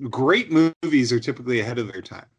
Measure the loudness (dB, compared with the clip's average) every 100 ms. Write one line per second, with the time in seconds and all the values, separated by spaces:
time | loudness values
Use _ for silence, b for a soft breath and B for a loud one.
0 | -10 -2 2 2 2 4 2 0 0 2
1 | 2 0 -2 -8 -4 -2 -2 -6 -8 -10
2 | -14 -18 -20